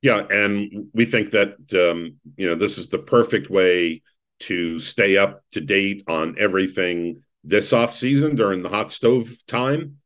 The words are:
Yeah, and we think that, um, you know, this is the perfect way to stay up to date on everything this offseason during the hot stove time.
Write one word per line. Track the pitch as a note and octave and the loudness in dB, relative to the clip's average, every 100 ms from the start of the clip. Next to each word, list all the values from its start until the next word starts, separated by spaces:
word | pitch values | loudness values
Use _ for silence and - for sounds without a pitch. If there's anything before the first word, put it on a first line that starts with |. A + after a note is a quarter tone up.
Yeah, | C3+ G#2+ G2+ | 2 0 0
and | G2+ G#2 G2+ G2+ G2 G2+ | 0 2 0 -6 -10 -10
we | A2+ A2+ | -2 0
think | A#2 G#2+ | 0 0
that, | G#2+ G2+ - - | 0 0 -2 -4
um, | F#2+ F2 E2+ E2 - - - | 2 2 2 -6 -14 -20 -6
you | F#2+ | -2
know, | |
this | E2 G2+ G2+ | 0 -2 -4
is | F2 | -6
the | F#2 | -8
perfect | - B2 A2+ A2 C#2+ | 0 2 2 0 0
way | F#2+ F#2 F2+ E2+ E2 _ _ _ _ | 2 4 4 0 -4 _ _ _ _
to | - F2+ E2+ E2 | -8 -4 -4 -6
stay | - - G2+ G2 | -10 0 4 4
up | G2 - _ | 2 -2 _
to | - | -10
date | D2+ G2 G2 G2+ - | 0 0 0 -4 -4
on | E2 D#2+ E2+ | -4 -4 -2
everything | G2+ F#2+ F#2+ F#2 F2+ F2 E2+ E2+ _ _ | 0 0 -2 -2 -2 -2 -4 -8 _ _
this | - G2+ G2+ | 0 0 2
offseason | A#2+ A#2 - B2+ C#3+ D3+ C3+ | 2 0 -2 0 2 2 2
during | G#2 F#2+ | 0 0
the | F2+ | -4
hot | G#2 G#2+ | -4 -4
stove | - A#2 B2+ A2+ - - | 0 2 2 0 -12 -8
time. | A#2 B2+ D3 D#3 - | -4 -2 -2 -4 -16